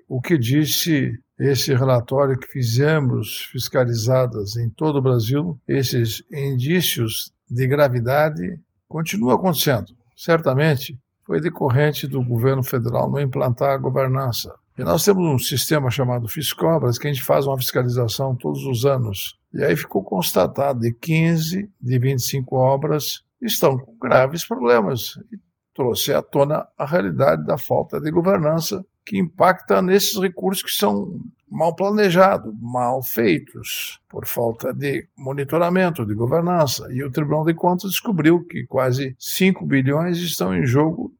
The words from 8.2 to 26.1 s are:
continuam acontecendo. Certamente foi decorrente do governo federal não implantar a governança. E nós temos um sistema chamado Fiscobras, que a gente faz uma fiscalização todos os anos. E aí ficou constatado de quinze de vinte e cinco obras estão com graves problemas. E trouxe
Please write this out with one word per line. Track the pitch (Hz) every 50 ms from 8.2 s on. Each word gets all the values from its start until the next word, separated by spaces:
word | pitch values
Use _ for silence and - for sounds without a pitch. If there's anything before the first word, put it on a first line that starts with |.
| 151 160 151 165 180 185 185 156 - _ _ _ _
continuam | _ - 156 165 160 - 202 226 247 240
acontecendo. | - - 190 160 - - 156 135 110 98 - - _ _ _ _
Certamente | _ - - 165 165 165 147 127 135 151 160 147 131 - - 147 123 - _ _ _ _
foi | - 180 165
decorrente | 151 175 - - 101 104 120 139 147 151 143 - -
do | 139 135 135 123
governo | 123 120 113 117 135 135 135 127
federal | - - 123 117 120 123 127 131 131
não | 131 139
implantar | 143 135 127 143 139 127 120 - 143 139
a | 135 135
governança. | 135 135 131 135 135 131 131 135 135 131 113 - - - - - _ _ _
E | - -
nós | 165 170 170 -
temos | 202 202 185 175
um | 160 139 123
sistema | - - 147 123 - - 165 151 139 127
chamado | 113 - 131 123 123 123 117 110
Fiscobras, | - 165 139 - - - 175 160 165 156 131 123 117 -
que | - 147
a |
gente | 143 127 -
faz | - 147 151 139
uma | 139 135
fiscalização | 131 127 - - 139 123 123 120 127 120 110 - - 139 135 131
todos | 127 - 151 147 139 135
os | 139 127 110 120
anos. | 143 139 131 120 110 98 95 - - - _ _ _ -
E | - -
aí | - 170
ficou | 156 156 - - 202 190
constatado | - 214 185 165 - - - 90 - - - 139 143 135 120
de | 113 117 117
quinze | - - 165 160 160 160 165 170 160 160 160 175 190 202 202 - _
de | - 123 127 127
vinte | 120 135 139 127
e | 120
cinco | - - 139 131 131 -
obras | 131 127 131 135 139 147 151 151 151 147 - - - - _ _ _
estão | 127 113 - - - 156 135 127
com | - - - -
graves | - 123 151 127 131 135 156 170 -
problemas. | - 233 262 247 233 240 233 214 185 139 117 - - - - - - -
E | 202 - _ _ _ _ _ _
trouxe | - 139 123 110 - - -